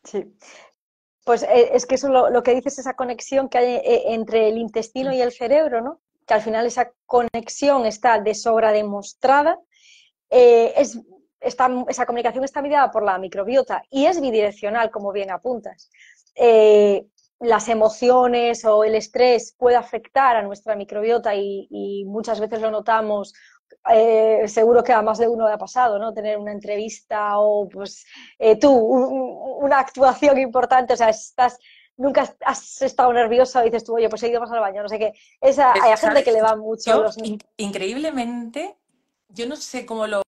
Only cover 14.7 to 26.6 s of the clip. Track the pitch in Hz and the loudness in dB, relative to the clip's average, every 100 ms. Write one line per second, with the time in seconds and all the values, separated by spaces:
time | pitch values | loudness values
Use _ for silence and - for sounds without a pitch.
14.7 | 233 220 220 202 196 190 175 247 240 196 | -4 -4 -6 -8 -8 -8 -8 -8 -8 -12
15.7 | 185 - _ _ _ _ - 240 220 214 | -20 -20 _ _ _ _ 2 4 6 6
16.7 | 208 208 196 - _ _ _ 240 220 220 | 6 4 0 -4 _ _ _ -2 -2 0
17.7 | 226 214 - 247 254 247 240 240 233 226 | 0 0 2 2 4 2 0 0 0 2
18.7 | 214 220 220 214 247 247 240 240 _ 247 | 2 2 0 -4 2 4 2 -2 _ 2
19.7 | 240 240 226 - 269 269 226 202 196 - | 2 0 -12 -4 0 2 2 -2 -10 -8
20.7 | 208 202 208 220 233 220 202 202 196 - | -8 -6 -6 -2 -2 -2 -4 -4 -8 -12
21.7 | 208 202 202 196 208 226 208 214 220 220 | -10 -8 -8 -8 -10 -6 -6 -6 -4 -4
22.7 | 214 208 220 214 208 196 _ _ _ _ | -4 -2 -2 -2 -6 -8 _ _ _ _
23.7 | - - 226 226 220 220 220 214 220 220 | -12 2 4 4 4 2 0 0 0 4
24.7 | 240 233 233 214 214 233 233 220 214 220 | 4 4 2 2 -2 -2 0 -2 -2 -6
25.7 | 254 247 202 226 214 214 208 208 208 | -2 -2 -2 -6 -8 -6 -6 -8 -12